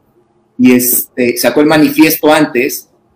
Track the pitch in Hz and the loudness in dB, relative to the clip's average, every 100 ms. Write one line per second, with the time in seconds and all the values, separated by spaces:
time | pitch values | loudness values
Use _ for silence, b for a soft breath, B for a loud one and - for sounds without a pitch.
0 | _ _ _ _ _ - 127 123 123 117 | _ _ _ _ _ -2 2 2 0 -6
1 | - - 120 120 127 151 151 156 147 - | -8 -4 -4 -2 -2 0 0 2 0 2
2 | 156 151 151 156 151 120 135 - - _ | 0 2 0 0 0 -2 -4 -8 -16 _
3 | _ | _